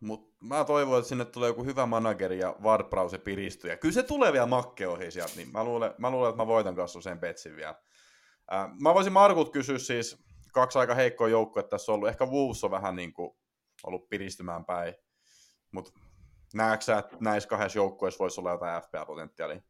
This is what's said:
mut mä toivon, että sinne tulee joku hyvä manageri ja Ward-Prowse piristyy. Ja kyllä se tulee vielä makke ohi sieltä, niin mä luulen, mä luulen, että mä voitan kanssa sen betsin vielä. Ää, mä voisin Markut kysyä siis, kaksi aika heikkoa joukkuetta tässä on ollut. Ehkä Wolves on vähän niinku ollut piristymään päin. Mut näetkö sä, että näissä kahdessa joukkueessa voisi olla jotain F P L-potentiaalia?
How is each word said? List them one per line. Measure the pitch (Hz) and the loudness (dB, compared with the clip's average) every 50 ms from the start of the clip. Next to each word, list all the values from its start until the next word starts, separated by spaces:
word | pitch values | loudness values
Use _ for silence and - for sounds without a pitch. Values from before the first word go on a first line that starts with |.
mut | 107 107 107 - - _ _ _ | -10 -10 -10 -10 -12 _ _ _
mä | - 117 139 156 160 | -12 -4 -2 -2 0
toivon, | 147 147 147 143 131 127 123 | 2 2 2 4 4 4 2
että | 120 123 | 2 0
sinne | 135 123 120 | -4 -6 -6
tulee | 120 - 120 120 120 | -6 -4 -2 0 0
joku | 117 120 123 | 0 0 -4
hyvä | 135 131 135 127 | -6 -2 -2 0
manageri | 117 117 113 113 110 104 95 95 92 92 92 | 0 2 0 2 0 0 0 -2 -2 -2 -2
ja | 92 90 - - 104 | -2 -2 -4 0 4
Ward-Prowse | 110 110 104 - - 107 95 92 85 95 92 | 4 4 4 4 0 0 0 0 0 -2 -8
piristyy. | - 101 95 98 98 - - - - 85 | -6 -6 -4 -4 -4 -6 -8 -10 -8 -8
Ja | 85 | -8
kyllä | - - 156 185 | -2 -2 0 2
se | 247 254 | 2 0
tulee | 254 294 277 254 180 143 | 0 2 4 4 4 6
vielä | 131 120 | 4 4
makke | 120 127 123 - - - - 98 | 4 2 2 0 -2 -8 -6 -4
ohi | 90 87 85 92 85 | -4 -4 -4 -8 -10
sieltä, | 87 90 82 80 - | -6 -6 -6 -6 -8
niin | 87 82 64 73 | -10 -14 -10 -4
mä | 110 113 | -4 -2
luulen, | 120 120 117 113 110 - - | -2 0 0 -2 -2 -4 -4
mä | 117 127 | -4 -2
luulen, | 131 127 123 117 | 0 2 2 2
että | 113 113 110 | 2 0 0
mä | |
voitan | 110 113 113 104 95 90 | 4 4 4 4 2 -2
kanssa | 87 87 85 - 87 | -4 -6 -6 -6 -12
sen | - 95 87 85 | -10 -10 -8 -6
betsin | 87 85 82 - - 80 76 | -6 -8 -8 -8 -14 -18 -14
vielä. | 76 78 78 80 - _ _ _ _ _ _ _ _ _ _ _ _ _ - | -12 -12 -12 -12 -14 _ _ _ _ _ _ _ _ _ _ _ _ _ -4
Ää, | 92 98 98 - - 92 | -4 -4 -4 -4 -8 2
mä | 143 156 175 | 4 6 6
voisin | 196 185 196 190 | 6 4 4 6
Markut | 196 202 202 185 165 151 - - | 8 8 8 8 6 2 0 0
kysyä | 143 127 135 139 127 | -6 -4 -2 -4 -4
siis, | - - 123 117 113 - - _ _ _ - - - - - | -2 -2 -2 -2 -2 -4 -10 _ _ _ -20 -20 -20 -2 4
kaksi | 131 127 127 - 135 | 4 4 4 4 2
aika | 123 117 120 | 2 4 4
heikkoa | 127 127 120 120 - 117 113 | 4 4 2 4 2 2 4
joukkuetta | 113 113 110 - - 107 98 - | 4 4 4 2 0 -4 -2 -2
tässä | 104 101 - - 107 | -4 -6 0 0 0
on | |
ollut. | 101 104 110 | 2 2 0
Ehkä | 110 - 131 | 0 0 -2
Wolves | 127 131 143 139 127 110 - - | 0 2 0 0 0 0 -2 -2
on | 95 | -2
vähän | 95 95 101 95 92 | -2 -2 -2 -4 -4
niinku | 90 87 82 - - 87 - _ _ _ _ _ _ _ _ _ - - | -4 -8 -10 -8 -10 -10 -10 _ _ _ _ _ _ _ _ _ -16 -10
ollut | - 92 90 - _ | -8 -8 -8 -8 _
piristymään | 107 95 98 92 - - 90 87 85 85 85 | -8 -8 -8 -10 -12 -12 -10 -10 -8 -10 -6
päin. | - 90 87 85 85 85 _ _ _ _ _ _ _ _ _ _ _ _ _ _ _ | -6 -6 -4 -4 -6 -8 _ _ _ _ _ _ _ _ _ _ _ _ _ _ _
Mut | - 92 90 - _ _ _ - - _ - - _ _ _ _ - | -12 -12 -12 -12 _ _ _ -20 -20 _ -20 -20 _ _ _ _ -4
näetkö | 107 110 110 110 110 - | 0 2 2 2 0 2
sä, | - 110 104 | 0 0 0
että | 101 - - - | 0 -6 -10 -4
näissä | 110 110 104 104 101 - | -2 0 0 0 0 -2
kahdessa | 113 101 104 95 98 107 | -2 -2 -2 -2 0 0
joukkueessa | 98 95 95 - 101 92 - - | 0 0 0 -4 -4 -4 -2 -2
voisi | 98 90 - - | -4 -4 -4 -4
olla | 90 87 | -4 -4
jotain | 87 87 87 85 85 85 - | -4 -4 -4 -6 -6 -6 -8
F | _ | _
P | - | -10
L-potentiaalia? | 80 76 - 76 80 80 76 _ - 82 76 76 92 _ _ | -10 -10 -10 -12 -14 -14 -16 _ -10 -10 -10 -10 -12 _ _